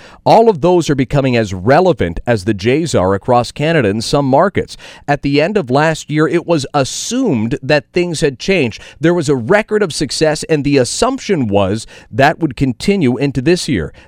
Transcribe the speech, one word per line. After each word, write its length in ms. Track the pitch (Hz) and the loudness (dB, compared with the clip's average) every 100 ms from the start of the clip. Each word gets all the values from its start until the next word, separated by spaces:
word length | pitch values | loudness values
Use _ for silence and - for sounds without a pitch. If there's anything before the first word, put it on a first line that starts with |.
| - - - | -20 -6 2
All 220 | 180 233 | 4 4
of 140 | 180 | 2
those 280 | 165 180 156 | 2 2 2
are 60 | 135 | 0
becoming 400 | 131 143 135 120 | 0 0 2 0
as 180 | 107 | 0
relevant 680 | 92 95 143 185 135 87 85 - | -2 2 4 4 0 -2 -4 -2
as 200 | 117 90 | -2 0
the 160 | 104 | -2
Jays 320 | 110 139 165 | 0 0 0
are 220 | 110 92 98 | 0 0 0
across 360 | - 123 117 | 0 0 0
Canada 380 | - 147 165 110 | -4 -2 0 0
in 120 | 107 | -2
some 240 | - 147 139 | -2 -2 2
markets. 500 | 135 190 - - - - - - | 2 2 0 -6 -10 -20 -14 -4
At 160 | 143 | -2
the 180 | 143 143 | 0 0
end 160 | 160 214 | 0 0
of 140 | 123 | 0
last 400 | 131 156 156 - | 0 2 -2 -4
year, 160 | 147 156 | -2 0
it 180 | 165 - | 0 0
was 220 | 170 127 147 | -2 0 -2
assumed 840 | 135 - - 240 254 123 113 135 | -2 -4 -6 -2 0 0 -2 -4
that 280 | 131 151 - | 0 0 0
things 300 | - 175 156 | -4 -2 0
had 160 | 147 131 | -2 -2
changed. 460 | - 190 123 - - - | -2 0 0 -4 -18 -2
There 160 | 156 175 | 0 0
was 140 | 139 | 0
a 60 | 135 | -2
record 460 | 113 202 214 214 | 2 0 2 -2
of 100 | 196 | -2
success, 520 | - 151 - 156 151 | -4 -6 0 0 0
and 200 | - 156 | -2 -2
the 140 | 143 139 | 2 2
assumption 680 | - - 233 269 - 180 117 | 0 0 -2 -2 -4 -2 0
was 400 | 101 95 110 - - - | 0 0 -2 -8 -20 -12
that 260 | 107 139 165 | 0 2 2
would 180 | 160 123 | -4 -2
continue 600 | 135 117 - 202 131 120 | -2 -2 0 2 2 0
into 240 | 139 135 | -2 -2
this 260 | 127 175 - | 0 0 0
year. 240 | 110 71 - | -4 -4 -12